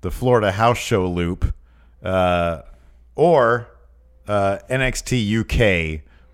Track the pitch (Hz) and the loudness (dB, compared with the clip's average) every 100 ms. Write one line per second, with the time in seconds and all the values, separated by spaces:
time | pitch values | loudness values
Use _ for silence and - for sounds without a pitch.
0 | 92 - 123 123 104 95 120 117 - 107 | -10 -4 2 2 2 2 2 0 -2 0
1 | 92 87 85 95 - - - _ _ _ | 0 -2 -4 -2 -4 -4 -14 _ _ _
2 | 90 92 90 87 85 80 - - - - | -4 0 2 0 -2 -6 -12 -20 -20 -20
3 | - - 165 156 117 120 113 - _ _ | -10 0 2 4 4 0 -4 -20 _ _
4 | _ _ - 104 98 98 - 131 131 - | _ _ -4 -2 -2 -4 -4 -2 -2 -4
5 | - 127 104 113 104 - 110 87 80 76 | -4 -2 0 -2 0 2 2 2 -2 -8
6 | - _ _ | -12 _ _